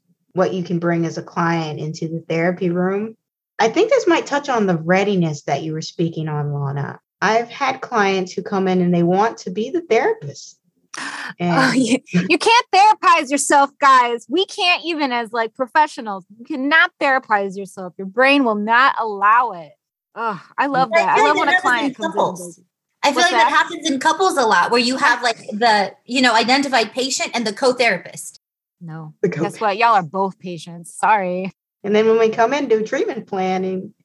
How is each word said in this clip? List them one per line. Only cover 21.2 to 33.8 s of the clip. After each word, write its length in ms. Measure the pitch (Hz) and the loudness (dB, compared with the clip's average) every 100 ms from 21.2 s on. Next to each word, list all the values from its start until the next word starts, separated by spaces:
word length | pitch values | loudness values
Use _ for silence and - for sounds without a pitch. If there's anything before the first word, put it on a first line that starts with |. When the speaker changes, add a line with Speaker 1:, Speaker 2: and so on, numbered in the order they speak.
| 294 | 4
Speaker 2:
love 100 | 294 | 2
Speaker 3:
like 40 | |
Speaker 2:
when 100 | 294 | 2
a 20 | |
Speaker 3:
that 120 | 370 | 2
happens 260 | 277 240 277 | 2 0 -2
in 60 | 233 | -4
Speaker 2:
client 0 | |
comes 80 | 214 | -6
in 0 | |
and 100 | - | -2
Speaker 3:
couples. 240 | 180 180 | -2 -4
Speaker 2:
does 180 | 175 - | -14 -18
it. 40 | _ _ _ _ | _ _ _ _
Speaker 3:
I 40 | 285 | -2
feel 80 | 294 | 2
Speaker 2:
What's 160 | 349 | 2
Speaker 3:
like 100 | 359 | 4
that 80 | 320 | 2
Speaker 2:
that? 60 | 302 | 2
Speaker 3:
happens 320 | 339 330 320 | 0 -4 -4
in 100 | 269 | -2
couples 380 | 320 311 381 294 | 0 2 2 2
a 80 | 226 | 2
lot 260 | 185 175 | 2 2
where 80 | 240 | 0
you 180 | 240 262 | 0 0
have, 240 | 262 247 | 2 2
like, 140 | 240 226 - | 0 -4 -8
the, 420 | 208 233 208 190 - - | -2 2 2 0 -6 -6
you 160 | 254 | 0
know, 120 | 254 226 | 2 4
identified 560 | 226 269 277 247 220 | 2 2 2 0 0
patient 380 | 254 262 262 330 | -4 -4 -4 -6
and 120 | 240 220 | -4 -6
the 80 | |
co-therapist. 840 | 208 262 254 233 180 - - - - _ _ _ _ | -2 0 2 0 0 -6 -18 -18 -20 _ _ _ _
Speaker 2:
No. 340 | 170 160 156 - | -16 -16 -16 -6
Speaker 1:
The 60 | 190 | -4
Speaker 2:
Guess 60 | - | -2
Speaker 1:
co-therapist. 240 | 202 - | -6 -4
Speaker 2:
what? 160 | 214 196 | -4 0
Y'all 180 | 233 214 | 2 2
are 80 | |
both 360 | 165 190 196 - | 0 -4 -4 -6
patients. 540 | 190 170 175 170 175 - | -12 -14 -14 -18 -18 -4
Sorry. 560 | 196 214 185 180 190 - _ _ | 0 2 0 -4 -6 -12 _ _
Speaker 1:
And 100 | 202 208 | -2 2
then 120 | 220 | 4
when 120 | 226 | 4
we 100 | 220 | 2
come 240 | 220 233 | 2 0
in, 140 | 294 269 | 0 0
do 160 | 220 214 | 0 0
treatment 420 | 277 427 254 - | -4 -4 -6 -6
planning, 640 | 196 185 185 190 185 | -4 -2 -2 -4 -6